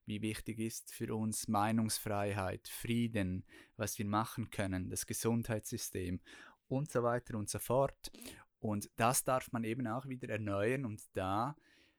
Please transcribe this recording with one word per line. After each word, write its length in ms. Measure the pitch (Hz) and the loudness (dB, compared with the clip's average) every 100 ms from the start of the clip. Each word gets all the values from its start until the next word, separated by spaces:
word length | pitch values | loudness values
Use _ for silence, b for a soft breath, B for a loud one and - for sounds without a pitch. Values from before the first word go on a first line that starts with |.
Wie 160 | - 104 | -6 -2
wichtig 380 | 110 104 - 110 | -2 -2 -6 -4
ist 340 | 113 - - | -4 -4 -10
für 240 | - 117 113 | -6 -2 0
uns 320 | 110 107 - | 0 0 2
Meinungsfreiheit, 1200 | 104 110 113 110 - 107 101 104 101 95 98 - | 4 4 4 2 0 0 0 2 0 0 -2 -8
Frieden, 800 | - 117 117 117 110 92 92 - B B - | -8 0 2 2 2 0 0 -6 B B -4
was 220 | 104 - | -4 -2
wir 60 | |
machen 460 | 101 104 110 - 110 | 0 2 0 -2 -6
können, 400 | - 95 92 101 | -2 0 0 -2
das 160 | 104 - | -4 -4
Gesundheitssystem 1120 | 110 113 117 113 110 - 117 - 98 90 90 B B B B - | 0 2 2 2 -2 -2 -6 -4 -4 -2 -4 B B B B -4
und 220 | 131 147 | -2 0
so 120 | 123 | 2
weiter 360 | 117 120 - 113 | 2 0 -2 -4
und 100 | 101 | -2
so 100 | 104 | -4
fort. 520 | - 127 139 - - B B B B _ | 2 4 2 0 -14 B B B B _
Und 320 | 107 104 - - | -2 -2 -4 4
das 280 | 117 131 | 4 6
darf 280 | - 127 - | 4 2 0
man 120 | 117 | -2
eben 220 | 113 120 113 | -2 0 -2
auch 200 | 123 135 | -2 -4
wieder 220 | 127 123 | -8 -4
erneuern 560 | 107 104 98 110 131 | -2 0 2 4 2
und 180 | 120 107 - | 0 -6 -6
da 440 | 98 92 101 131 - b b b | -2 2 2 0 -2 b b b